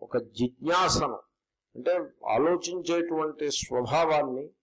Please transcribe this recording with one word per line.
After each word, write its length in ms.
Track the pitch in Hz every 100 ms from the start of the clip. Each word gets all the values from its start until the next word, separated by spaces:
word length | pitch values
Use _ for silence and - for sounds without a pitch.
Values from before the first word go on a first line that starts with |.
ఒక 160 | - 123
జిజ్ఞాసను, 1000 | 110 110 123 - 147 180 180 - 143 104 - _ _ _ _ 120
అంటే 160 | 123 180 147 - 117
ఆలోచించేటువంటి 1200 | 110 160 175 175 180 160 170 170 160 156 147 147
స్వభావాన్ని 1000 | - - 123 120 151 160 147 139 127 151 -